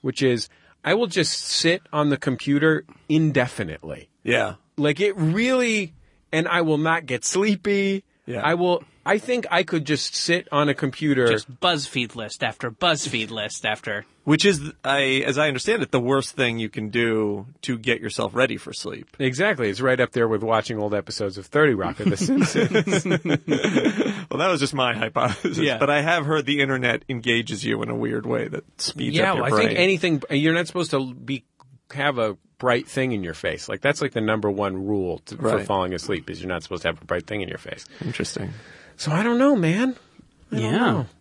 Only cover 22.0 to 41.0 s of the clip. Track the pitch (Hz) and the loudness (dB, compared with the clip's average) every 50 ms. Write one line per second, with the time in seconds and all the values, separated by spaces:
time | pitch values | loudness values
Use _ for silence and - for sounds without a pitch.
22 | - 190 101 - 196 - 269 277 226 - - - 233 - - 220 160 - 196 190 | 0 0 2 2 0 2 4 4 2 2 2 2 2 4 2 2 2 2 0 0
23 | - 190 185 165 - 175 - 160 - - - - - 214 185 - - - 202 202 | 2 2 0 0 2 0 -2 -2 0 -2 -2 0 0 2 2 2 2 2 0 0
24 | - - 202 202 180 - - 131 160 190 180 147 139 135 - 139 131 123 117 107 | -2 -2 -2 -6 -8 -8 -4 0 0 0 2 0 0 -2 0 0 0 0 0 -2
25 | 110 110 - - 123 120 98 - - 170 - 160 165 143 127 110 147 139 143 147 | -4 -2 0 0 0 0 0 -2 -4 -4 -2 0 0 0 2 2 2 2 2 2
26 | 143 160 170 170 147 143 160 151 139 120 147 147 139 135 135 131 127 120 117 113 | 2 2 2 2 2 0 0 0 0 0 2 2 2 2 2 0 2 0 0 0
27 | - _ 131 120 113 120 117 117 117 113 113 98 - 113 110 110 113 113 117 117 | -2 _ -8 -4 0 2 2 2 0 -2 -6 -6 -2 -2 -2 -2 -2 -4 -4 -4
28 | 117 117 117 120 - 123 123 120 120 - - - - _ _ - - - - - | -4 -2 -4 -4 -4 -2 -2 -2 -2 -4 -6 -10 -12 _ _ -8 -8 -8 -6 -4
29 | - 120 - - - 190 185 139 120 127 117 107 110 110 110 175 175 190 190 165 | -4 -2 0 2 2 2 2 0 0 2 4 4 4 4 4 2 4 2 2 2
30 | 185 180 160 143 - - 156 139 147 160 160 170 175 160 - 180 170 - - 139 | 2 0 0 0 -2 -2 -2 2 2 2 2 2 0 -2 -2 -4 -2 0 -2 -2
31 | 135 127 123 131 127 117 139 127 _ _ _ _ - _ 135 120 _ _ - 139 | -2 -4 -10 -14 -8 -8 -8 -8 _ _ _ _ -20 _ -20 -20 _ _ -8 -2
32 | 143 147 135 123 113 107 98 - _ _ _ _ - 127 123 120 - - - 139 | -2 0 0 2 0 -2 -2 -6 _ _ _ _ 2 2 2 2 0 -2 -2 -2
33 | 131 131 120 104 92 85 78 - - 90 78 - - - 107 98 - 139 143 - | 0 0 -2 -2 -4 -6 -8 -4 -4 -4 -4 -4 -6 -8 -8 -2 0 0 0 0
34 | 156 131 - 117 107 107 110 110 104 104 98 98 104 98 95 95 95 98 104 101 | -2 -4 -2 -2 0 0 0 0 0 -2 0 0 -2 -2 -2 -4 -4 -2 -2 -2
35 | 92 90 82 80 _ - 104 - - 113 107 104 101 - 104 95 92 90 92 85 | -2 -2 -4 -6 _ -16 -12 -4 -2 0 0 0 0 0 0 0 0 0 -2 -6
36 | - - 101 90 78 - 90 87 87 92 90 85 80 - 95 85 - 85 82 - | -4 -4 -4 -4 -4 -8 -12 -10 -6 -6 -6 -6 -6 -8 -10 -4 -2 -4 -4 -4
37 | - - 90 90 85 - 107 104 92 87 90 - - - - - - - - - | -6 -4 -4 -4 -4 -6 -6 -6 -6 -6 -8 -12 -12 -12 -14 -14 -16 -20 -16 -10
38 | - - 120 - - - - - 95 95 101 110 - - - - - - - - | -8 -8 -4 -4 -6 -6 -6 -8 -8 -8 -10 -12 -18 -20 -20 -20 -20 -20 -16 -10
39 | - 151 147 170 214 233 240 240 262 285 294 220 170 160 170 202 247 262 247 - | -6 -2 -2 0 0 2 2 4 4 4 4 4 4 2 2 2 0 0 -2 -6
40 | - _ _ - - _ _ _ - _ - - 110 110 131 202 247 208 120 175 | -12 _ _ -20 -20 _ _ _ -14 _ -4 -2 0 0 2 2 2 2 2 0